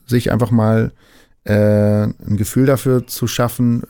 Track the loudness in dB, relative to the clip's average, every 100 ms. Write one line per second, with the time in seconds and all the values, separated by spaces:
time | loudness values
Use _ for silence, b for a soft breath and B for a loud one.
0 | -2 -2 0 0 0 2 2 2 0 -6
1 | b b b b -2 2 4 4 2 2
2 | -2 -4 -4 -4 -2 0 2 2 0 -2
3 | -2 -6 -6 -2 -4 0 0 -2